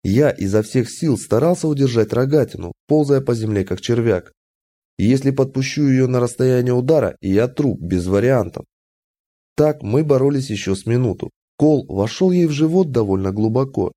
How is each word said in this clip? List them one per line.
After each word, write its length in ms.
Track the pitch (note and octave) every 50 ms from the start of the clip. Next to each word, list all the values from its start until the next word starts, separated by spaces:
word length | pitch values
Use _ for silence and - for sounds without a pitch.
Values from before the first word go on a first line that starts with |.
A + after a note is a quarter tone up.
Я 280 | - G2 G2 B2 D3+ C3+
изо 320 | - - F#2+ G2 G2+ G#2+
всех 280 | G#2+ - - C3 A#2 -
сил 280 | - - E3+ D#3+ B2 -
старался 500 | - - G2+ A2+ C#3+ E3+ F3+ F3 - D#3
удержать 440 | D3+ C3+ C#3 C3 A#2 A#2 G#2+ G#2+
рогатину, 600 | - A#2+ C3 C3+ D3 D3+ D#3 D3+ - G#2 F#2 F2 - _ _
ползая 340 | _ D3 D#3 D3+ C#3 C#3 C3+
по 140 | C3+ - A#2+
земле 300 | A2+ A2 G#2+ G#2+ G2 F#2+
как 160 | - F#2+ -
червяк. 520 | - - A#2 A#2+ A#2 A#2 G2+ F2+ - - _ _ _ _ _ _ _ _ _ _ _ _ _ -
Если 320 | F#2+ A2 C3 C3+ C3+ C#3
подпущу 540 | C3 C3+ C3+ C3+ - C3 C3+ C3+ - D3 D3
её 220 | C#3 C3 C3 C3 B2
на 120 | B2+ B2
расстояние 520 | B2 A#2+ - - C3 B2+ B2+ B2 B2 B2
удара, 440 | B2 B2 B2 C3+ D#3+ D3+ A#2 F2 - _
я 280 | - F#2+ F#2+ G#2 A#2 B2+
труп, 320 | C3 - D3 C3 G2+ -
без 260 | D#2 E2+ F#2 F2+ F2
вариантов. 580 | F#2 G2 G2+ A2 B2+ C3+ A#2+ G2+ E2+ - - - _ _ _ _ _ _ _ _ _ _ _ _ _ _ _ _ _ _
Так 260 | - D3 D3+ D3 D3+
мы 220 | - G2+ A2 C#3+ D#3+
боролись 460 | D3 C#3 B2+ C3+ C#3 C#3+ C3+ C3 -
ещё 240 | A2 F#2+ - F#2+ F#2+
с 120 | F#2 -
минуту. 440 | A2+ A#2 B2 B2+ A2+ F2+ - - - _ _ _ _ _ -
Кол 280 | D3 D3+ D3+ C3 -
вошёл 440 | - - G2 G2+ G#2+ - - F#3 F#3
ей 160 | F3+ F3+ E3+
в 40 | D#3+
живот 420 | D3 C#3+ D#3+ D#3+ E3 F#3+ F#3+ D3+
довольно 380 | B2 A#2 G#2+ G2+ F#2+ G2 F#2+ F#2+
глубоко 600 | F#2+ G#2+ A2 A2+ A2 B2+ C3+ C3+ C3+ - G2 E2+ -